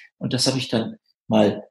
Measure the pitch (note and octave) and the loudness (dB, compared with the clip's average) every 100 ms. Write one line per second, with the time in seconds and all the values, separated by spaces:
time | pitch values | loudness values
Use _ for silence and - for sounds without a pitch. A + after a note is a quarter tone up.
0 | - - - B2 C3+ C3 - A#2 A2 - | -20 -8 -4 -2 0 -2 -2 -2 -2 -8
1 | _ _ - A2 G#2 - - | _ _ -2 2 4 2 -10